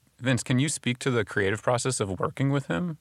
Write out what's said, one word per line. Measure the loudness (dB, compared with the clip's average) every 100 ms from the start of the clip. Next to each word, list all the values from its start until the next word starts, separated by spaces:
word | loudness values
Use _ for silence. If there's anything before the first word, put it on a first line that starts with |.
| _ -4
Vince, | 0 0
can | 2 2
you | 2
speak | 0 -2 -2
to | 0
the | 0
creative | 0 0 0 2
process | 0 0 0 -2
of | -2 -2
working | -4 0 0
with | 0 0
him? | -2 -2 -6